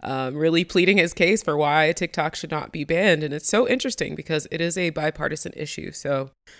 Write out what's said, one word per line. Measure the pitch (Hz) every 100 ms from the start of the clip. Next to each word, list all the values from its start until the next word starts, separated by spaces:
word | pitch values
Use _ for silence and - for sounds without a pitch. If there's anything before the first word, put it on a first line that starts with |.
um, | - 131 131 147
really | 160 170
pleading | 175 185 180 196
his | 170
case | - 175 214
for | - 147
why | 147 156 156
TikTok | 170 175 - 156 -
should | 156
not | 151 -
be | -
banned. | 143 165 202 160
And | 151
it's | 147 -
so | 208 240
interesting | 254 262 - -
because | - - 156 -
it | 160
is | 170 185
a | 175
bipartisan | 156 151 - 151 - - -
issue. | 151 - -
So | - 139 135 135 _ _